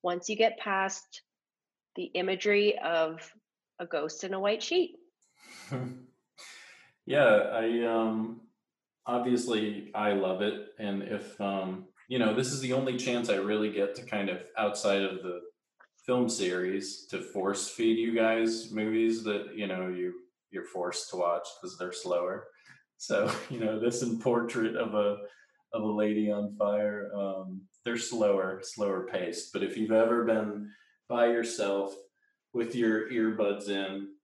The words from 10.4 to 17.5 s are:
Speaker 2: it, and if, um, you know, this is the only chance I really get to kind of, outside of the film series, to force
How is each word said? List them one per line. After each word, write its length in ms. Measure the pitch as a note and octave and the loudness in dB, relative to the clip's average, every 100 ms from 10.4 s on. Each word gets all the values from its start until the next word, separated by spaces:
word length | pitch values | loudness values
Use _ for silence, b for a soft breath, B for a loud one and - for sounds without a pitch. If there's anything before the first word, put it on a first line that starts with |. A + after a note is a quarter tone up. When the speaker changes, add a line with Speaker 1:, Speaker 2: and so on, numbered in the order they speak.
Speaker 2:
it, 260 | G#2 - - - | 0 -2 -10 -8
and 260 | G#2 G2 | -4 -4
if, 360 | G2 G#2 - - | -4 -6 -8 -6
um, 460 | G2+ G2 F#2 F#2 - b b | -2 -2 -2 -6 -10 b b
you 100 | B2 | 2
know, 140 | A2+ | 2
this 140 | A2 B2+ | 2 0
is 120 | C#3 | -2
the 140 | C3 | 0
only 240 | B2+ C3 A#2+ | 0 0 -2
chance 320 | - B2 A2+ | -2 -2 2
I 60 | G2 | 0
really 360 | G2 G#2+ G#2+ | 2 0 0
get 240 | G2+ G2 - | 0 0 -2
to 60 | |
kind 260 | - G#2+ G2 | -4 -2 -2
of, 100 | F2+ - - | -4 -6 -2
outside 440 | G#2+ G#2 G#2+ G2 | -2 2 2 2
of 200 | G2 F#2 | 2 -2
the 180 | F2+ F2 - _ _ _ - _ - | -6 -8 -10 _ _ _ -20 _ 0
film 220 | B2 A#2 | 2 2
series, 760 | - F#2 F2+ F#2 G2 - - - | 2 0 0 0 -2 -4 -12 -10
to 140 | F#2 | -10
force 480 | - G2+ F#2+ | -6 -2 -2